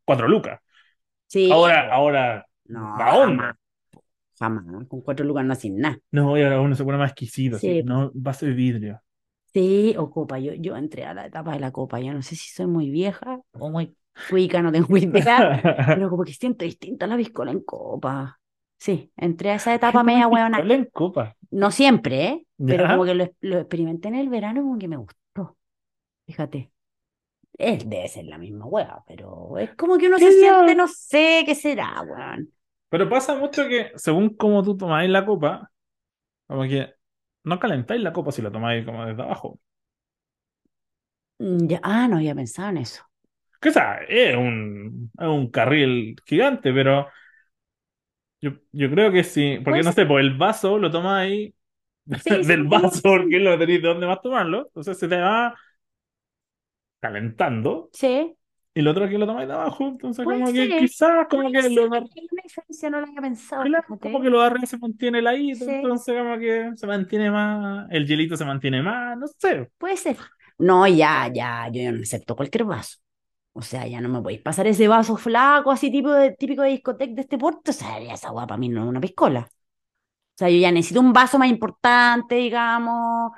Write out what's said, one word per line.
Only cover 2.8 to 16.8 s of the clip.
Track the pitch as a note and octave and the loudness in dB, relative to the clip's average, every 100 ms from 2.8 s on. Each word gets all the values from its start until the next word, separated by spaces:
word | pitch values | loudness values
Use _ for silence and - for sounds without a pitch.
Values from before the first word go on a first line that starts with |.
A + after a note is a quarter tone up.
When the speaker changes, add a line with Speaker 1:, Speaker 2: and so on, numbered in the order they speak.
| G#2+ | -8
Speaker 1:
la | G#2+ A#2 | -2 4
onda. | G3+ B3 B2+ B2 | 6 6 2 -4
Speaker 2:
jamás, | A#2 _ _ _ | -8 _ _ _
po. | _ _ _ _ - | _ _ _ _ -6
Jamás, | A2+ A2 E2+ F#2+ C3 | -6 -6 -8 -16 -14
con | C3 | -12
cuatro | C#3+ C3+ C#3+ | -8 -4 -4
lucas | C#3 C3 | -2 -2
no | |
hacen | B2 G#2+ G2 | -4 -6 -4
nada. | D3+ B2 _ | -4 -6 _
Speaker 1:
No, | D3 C#3+ D3 | 0 2 2
y | |
ahora | C#3+ C3+ | 2 2
uno | C#3+ C3+ | 2 0
se | |
pone | C3+ C#3+ | -2 0
más | C#3 | -2
exquisito, | - B2 - C3 A2 | -4 -10 -4 -4 -2
Speaker 2:
Sí, | F#3+ | -2
Speaker 1:
así, | E3+ | -2
Speaker 2:
po. | B2 | -2
Speaker 1:
no, | B2+ C3+ | -2 -4
vaso | C3+ C3+ C3+ D3 | -6 -8 -6 -4
de | |
vidrio. | B2 B2+ A#2 G#2 G#2+ _ _ _ _ _ | -2 -2 -2 -8 -12 _ _ _ _ _
Speaker 2:
Sí, | G3 F#3 G3 A3 F#3+ | 0 2 4 2 0
o | D3 | -4
copa. | D#3+ C#3 C3 | -6 -6 -6
Yo, | C#3 | -8
yo | - D#3+ A#2 | -8 -10 -8
entré | D3+ - | -10 -10
a | - | -14
la | - - | -14 -14
etapa | D#3+ D#3+ | -12 -8
de | C#3+ | -8
la | C3 | -8
copa. | C3 C3 B2 | -8 -8 -8
Yo | C3 | -8
no | C#3+ | -10
sé | C3 D#3+ | -10 -14
si | - | -14
soy | - F#3 | -6 -2
muy | E3+ C#3 | -2 -2
vieja | D3+ G3 F#3+ B3+ B3+ - | -2 -4 -6 -12 -14 -16
o | A#2+ D3 | -14 -8
muy | E3 E3 _ _ - - | -6 -8 _ _ -18 -2
cuica, | F#3 F3+ F3+ | 0 2 2
no | E3+ | 2
tengo | D#3+ D3+ F#3+ | 2 4 4
idea, | F3 G3+ A#3 A#3+ F3+ | 4 2 6 6 6
Speaker 1:
<laughs> | C#3 E3+ D3 C3+ | 4 2 2 2
Speaker 2:
pero | D#3 F#3+ | 2 0
como | F3+ | -2
que | E3 | -6
siento | C3+ B2+ - | -6 -6 -4
distinta | E3+ - | -8 -10